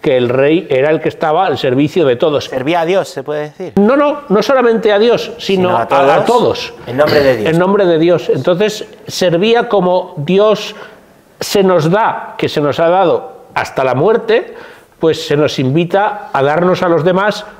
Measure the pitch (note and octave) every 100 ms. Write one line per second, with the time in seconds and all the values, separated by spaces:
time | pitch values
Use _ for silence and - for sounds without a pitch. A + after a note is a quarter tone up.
0 | D#3+ B2+ A#2+ B2 C#3 D#3+ F#3 C3 C#3+ D#3
1 | E3 - E3 D#3 F#3+ C#3 C3+ B2+ D3 F#3
2 | D3 A#2+ E3+ C#3+ - C3+ B2+ F3 E3 F#3+
3 | E3 - C3 D3+ D3+ D3 F3+ F#3+ G3+ C#4
4 | D4 C#4+ - F#3+ G#3+ C4+ B3 A3+ G#3 G3+
5 | A#3 A3 - - - F#3+ F3+ F3+ A2+ C#3
6 | C#3 F#3+ G#3+ A#3+ D#3+ - - - - B2
7 | D3+ D3+ C#3 B2 G#2+ E3 F3+ G3+ F#3+ E3
8 | E3+ F3 - C#3+ C3 F3 G#3+ G#3 - -
9 | - - F#3 E3 G#3+ A#3 A#3+ G#3 F3+ F3+
10 | F3+ - D3 F#3 G#3+ G#3 - - - -
11 | - _ _ _ - G#3 F#3 F3+ D3+ G3
12 | A3 - - - D3+ - D3 C3+ E3 F3+
13 | F#3 A#2+ - - - - C3 - C3 B2+
14 | F3 A3+ A#3 A3+ F#4 - - - _ _
15 | D#3+ D3+ - D3 D3 - C3 C#3+ E3+ F#3+
16 | G#3 - - - C3+ D#3 F3+ F3+ F3+ E3
17 | D#3 F#3 G#3 G3+ - -